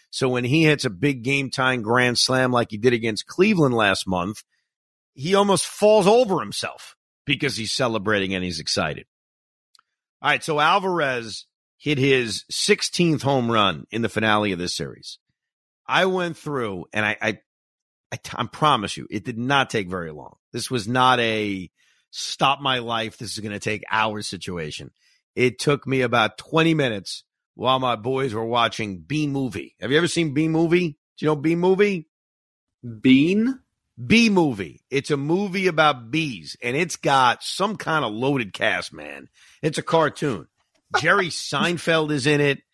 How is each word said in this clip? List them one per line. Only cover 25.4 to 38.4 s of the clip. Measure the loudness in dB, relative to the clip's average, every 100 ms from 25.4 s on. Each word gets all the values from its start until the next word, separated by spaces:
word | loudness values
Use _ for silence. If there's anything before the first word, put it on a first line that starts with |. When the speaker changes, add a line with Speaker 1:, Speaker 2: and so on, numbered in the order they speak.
| 0 0
Speaker 1:
took | -2 -2 0
me | -2
about | 2 2 0 -2
twenty | -2 2 2
minutes | 2 0 -4 -8 -14 -16 _ _ -4
while | 0 2
my | 2 -2
boys | -2 -2 -2
were | -4 -2
watching | 0 0 0 -8 -8
Bee | -6 -2 -2
Movie. | -2 -4 -6 -10 -8
Have | 0
you | 2
ever | 2
seen | 0 -2
Bee | 0 0
Movie? | 2 2 2 0 -6 _ -4
Do | -2
you |
know | 0
Bee | 0 2
Movie? | 2 4 2 0 -6 _ _ _ _ _ _ _ -16 0
Speaker 2:
Bean? | 6 6 6 2 0 -2 _ _ _ -8
Speaker 1:
Bee | 2 4 6
Movie. | 4 2 0 -6 -10 -6
It's | -4 -2
a | -2
movie | 0 0 0 -2 0
about | 4 2 2 -2
bees, | -4 -4 -6 -12 -10
and | -4 -2
it's | -4 -2
got | 2 4 4 2
some | -4 -4 -4 -4
kind | -4 -2
of | -2
loaded | -2 0 0